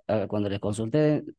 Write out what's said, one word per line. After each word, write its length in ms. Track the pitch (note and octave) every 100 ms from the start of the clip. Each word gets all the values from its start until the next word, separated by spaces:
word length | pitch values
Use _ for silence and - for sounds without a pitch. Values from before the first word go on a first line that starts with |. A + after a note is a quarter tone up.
| -
eh, 200 | G#2+ G2+
cuando 200 | G#2 G2+
les 100 | G2+
consulté 640 | G2+ G#2 A2+ D3+ D3+ D3 -